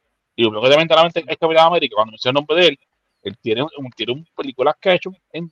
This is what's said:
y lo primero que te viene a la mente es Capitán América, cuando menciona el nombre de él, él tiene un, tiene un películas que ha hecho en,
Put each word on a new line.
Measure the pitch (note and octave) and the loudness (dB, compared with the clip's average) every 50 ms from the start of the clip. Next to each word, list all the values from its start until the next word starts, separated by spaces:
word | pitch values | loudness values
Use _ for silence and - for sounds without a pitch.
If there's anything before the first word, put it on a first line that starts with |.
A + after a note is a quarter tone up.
| _ _ _ _ _ _ _ - | _ _ _ _ _ _ _ 0
y | A#2 | 0
lo | A2 | 0
primero | G#2+ G#2+ A#2 | 0 0 2
que | C3 | 4
te | C#3+ D3+ | 4 4
viene | E3 D#3 D#3+ | 2 2 4
a | |
la | D#3+ E3 | 4 2
mente | E3+ E3 E3+ D#3+ C3 | 2 0 -6 -6 -8
es | D#3 - | -8 -4
Capitán | F3 D#3+ D#3+ D#3+ D#3+ E3 | -2 0 4 4 4 4
América, | F3 E3+ D3+ A#2+ A2 | 2 0 -2 -2 -2
cuando | G#2 A2 A2+ | -2 -2 -2
menciona | A2 - - B2+ C3+ C#3+ | -4 -6 -4 -2 -2 -2
el | |
nombre | D3+ - D#3 F3 F3+ | -2 0 0 2 2
de | D#3+ | 2
él, | C#3 _ _ _ _ _ _ _ _ _ - | 0 _ _ _ _ _ _ _ _ _ -14
él | G2+ G2+ _ | -14 -12 _
tiene | - A2+ G#2+ A#2+ C#3+ | -4 -4 -2 -2 -4
un, | D#3+ - C#3+ C3+ B2 - - | -6 -6 -12 -14 -14 -10 -10
tiene | A2 A2+ B2+ | -8 -8 -8
un | D3+ E3 _ _ | -8 -10 _ _
películas | - D#3 C#3 B2 - B2+ D3 D#3 _ | -10 -10 -10 -6 -2 -2 -2 -2 _
que | - G3 | -2 -2
ha | F3+ | -2
hecho | F3 - F#3+ F#3+ _ _ _ - | -2 -2 -8 -16 _ _ _ -14
en, | D#3 E3+ D#3+ | -14 -14 -14